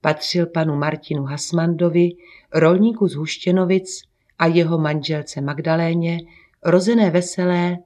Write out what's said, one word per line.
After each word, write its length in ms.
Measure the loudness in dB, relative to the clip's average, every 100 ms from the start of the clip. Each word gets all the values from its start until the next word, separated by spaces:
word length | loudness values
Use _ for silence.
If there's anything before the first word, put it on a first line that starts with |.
patřil 440 | 0 -2 -2 -2 -2
panu 300 | -2 -2 0
Martinu 480 | -2 -4 -6 -6
Hasmandovi, 840 | -6 -8 -4 -2 0 0 0 2 2 0 -20 -20 _
rolníku 540 | 2 4 6 2 2 -2
z 80 | -2
Huštěnovic, 840 | -8 -6 0 0 2 0 -2 -16 -18 _ _ _
a 80 | 2
jeho 300 | 4 2 0
manželce 640 | 0 -2 -4 -6 -6 -8
Magdaléně, 760 | -6 -4 -2 0 0 0 -2 -4 -8 _ _ _
rozené 460 | 2 2 4 2 4
Veselé 680 | 2 -2 -2 0 0 0 -4